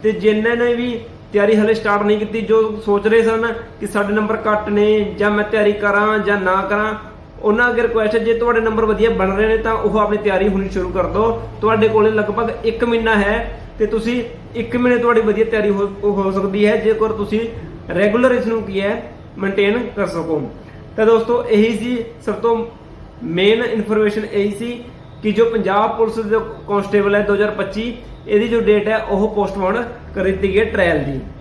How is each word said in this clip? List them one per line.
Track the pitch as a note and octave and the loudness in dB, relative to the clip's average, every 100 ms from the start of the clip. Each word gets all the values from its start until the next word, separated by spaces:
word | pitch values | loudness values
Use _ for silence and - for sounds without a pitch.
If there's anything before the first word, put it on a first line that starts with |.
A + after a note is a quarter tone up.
ਤੇ | G#3+ | 0
ਜਿਨ੍ਹਾਂ | F#3 G#3 G#3+ A3+ A#3+ | 2 2 2 2 2
ਨੇ | A#3+ | 0
ਵੀ | A#3+ B3 A3+ - - - | 0 -2 -6 -10 -18 -4
ਤਿਆਰੀ | G3+ G#3 A3 | 0 4 4
ਹਾਲੇ | G#3+ | 4
ਸਟਾਰਟ | G#3+ G#3+ G3+ | 2 0 0
ਨਹੀਂ | G#3 G#3 | 2 0
ਕੀਤੀ, | G#3 A3+ | 0 -4
ਜੋ | G3 A3 A3 G#3+ G3+ | 2 2 2 -2 0
ਸੋਚ | G3+ G#3+ | 0 4
ਰਹੇ | A3+ | 4
ਸਨ | A3+ A3+ A3+ A3+ - - | 4 0 -2 -4 -10 -10
ਕਿ | G#3 | -6
ਸਾਡੇ | G#3 G3 | -2 0
ਨੰਬਰ | G#3 G#3 A3 A3 | 0 0 -2 0
ਘੱਟ | G#3 G#3+ | 0 0
ਨੇ | G#3 G#3 G#3+ G3+ - | 2 4 4 0 0
ਜਾਂ | G#3 | 0
ਮੈਂ | G#3 | 0
ਤਿਆਰੀ | G#3 A3 G#3 | 0 2 2
ਕਰਾਂ | G#3 G3+ G3+ G#3+ G#3+ | 2 0 2 2 0
ਜਾਂ | G3 G3+ | 0 0
ਨਾ | F#3 F#3+ | 2 0
ਕਰਾਂ, | F#3+ G#3 G#3+ G#3 - - - - | 0 -2 -2 -6 -12 -18 -20 -4
ਉਹਨਾਂ | G#3+ A3 B3 | 0 2 2
ਅੱਗੇ | A#3 | 2
ਰਿਕੁਐਸਟ | A3+ A#3 G#3+ A3+ | 0 2 0 0
ਹੈ, | |
ਜੇ | G#3+ | 0
ਤੁਹਾਡੇ | A3+ A#3+ A3+ | 0 2 2
ਨੰਬਰ | A3 G#3+ A3 | 2 0 0
ਵਧੀਆ | G3+ A3+ | 2 2
ਬਣ | F#3+ F#3+ | 2 0
ਰਹੇ | G3 A3 | 2 2
ਨੇ, | A3 | 2
ਤਾਂ | A3 | 0
ਉਹ | A3 G#3 G#3 | -2 0 0
ਆਪਣੀ | G#3 G#3 | 0 0
ਤਿਆਰੀ | G#3 F#3 G3+ | 0 0 2
ਹੁਣੀ | F#3+ F#3+ | 0 -2
ਸ਼ੁਰੂ | G3 F3+ | -4 -4
ਕਰ | F3+ | -2
ਦਿਓ। | E3+ F3+ A3+ A3+ - - | -2 0 0 0 -6 -2
ਤੁਹਾਡੇ | G#3+ A3 A3 | 0 4 4
ਕੋਲੇ | G#3+ G#3 | 4 4
ਲਗਭਗ | G#3+ G3+ G#3 A3+ - A3+ | 2 0 -2 -2 -2 -4
ਇੱਕ | A3 | 0
ਮਹੀਨਾ | A#3+ A#3 A3+ G#3+ | 0 0 2 2
ਹੈ, | G3+ A3 - - - - | 2 0 -4 -10 -14 -4
ਤੇ | G#3+ | -2
ਤੁਸੀਂ | A3 A3 B3 A3+ - - A#3 | 0 -2 -2 -4 -10 -12 -8
ਇੱਕ | A#3 B3 | -4 0
ਮਹੀਨੇ | B3 A#3+ | 2 4
ਤੁਹਾਡੀ | A#3+ A3+ | 4 4
ਵਧੀਆ | A3 G3+ A3 | 2 2 2
ਤਿਆਰੀ | A3 G3+ | 2 0
ਹੋ, | G3 G3+ - | 0 -2 -2
ਹੋ | G#3 G3 G3 | -2 0 0
ਸਕਦੀ | G3 G3 G3+ G#3 | 0 -2 2 2
ਹੈ, | A3 | 4
ਜੇਕਰ | G3+ A3 A3 | 2 2 0
ਤੁਸੀਂ | G#3+ G3+ G#3+ A#3 - - - - | -2 -2 -2 -4 -8 -14 -16 -6
ਰੈਗੂਲਰ | F3 G#3 A3 B3+ | 0 2 4 4
ਇਸ | A#3+ G3+ | 4 0
ਨੂੰ | A3+ | -2
ਕੀ | G3+ F#3+ | -2 -4
ਹੈ, | G3 A#3 - - - - | -2 -4 -8 -16 -18 -6
ਮੇਨਟੇਨ | G3 F#3+ G3+ A#3 B3 - | -4 2 2 2 -2 -4
ਕਰ | F#3 | -4
ਸਕੋ। | E3 D#3+ D3+ B2+ - - - - - | -4 -2 -4 -4 -12 -20 -20 -14 0
ਤਾਂ | A3 | 4
ਦੋਸਤੋ, | A3+ A3+ A#3+ - | 4 4 -2 2
ਇਹੀ | G#3 A3 G#3+ | 4 4 2
ਸੀ | A#3 B3 A3+ - - | -2 -4 -6 -10 -8
ਸਭ | |
ਤੋਂ | G3+ A#3 A3+ A3+ - - - - - | -2 0 0 -4 -12 -20 -20 -20 -12
ਮੇਨ | D#3+ E3+ G3 A3+ | -6 2 4 4
ਇਨਫੋਰਮੇਸ਼ਨ, | B3 A3 G3+ G#3+ G#3+ G#3+ G#3 | 2 -2 0 0 2 0 -4
ਇਹੀ | G3+ G3+ | -2 -2
ਸੀ | G3+ A#3 A#3 - - - - | -2 -6 -8 -12 -18 -20 -6
ਕਿ | G#3+ | -2
ਜੋ | G3+ A#3 | 2 2
ਪੰਜਾਬ | A3 F#3+ G3 A3 A3+ | 2 0 2 0 0
ਪੁਲਿਸ | A3 A3+ | 0 0
ਦੇ | G#3 A3 - - - | 0 -2 -2 -12 -4
ਕਾਂਸਟੇਬਲ | G3+ F#3+ G3+ G3+ G3+ | -2 0 2 2 2
ਹੈ | |
ਦੋ | G3+ | 2
ਹਜ਼ਾਰ | G3+ G#3 | 2 0
ਪੱਚੀ, | G3 F#3+ G3 A#3 A#3 - - - | -2 -6 -4 -6 -8 -14 -18 0
ਇਹਦੀ | G#3 A3+ | 2 2
ਜੋ | A3+ | 0
ਡੇਟ | G3+ G#3 G3 | 4 2 2
ਹੈ, | A3 | -2
ਉਹ | - G3 G#3 G#3 | 0 0 0 0
ਪੋਸਟਪੋਨ | G3 G3+ F#3+ A3+ A#3 - - - | -2 -2 -2 -2 -4 -10 -12 -4
ਕਰ | |
ਦਿੱਤੀ | F#3+ F#3+ G3+ | -2 0 0
ਗਈ | F#3+ | 2
ਹੈ | A3 | 0
ਟ੍ਰਾਇਲ | - F3 D#3 | 2 2 2
ਦੀ। | C#3 C3 - - | -2 -6 -8 -16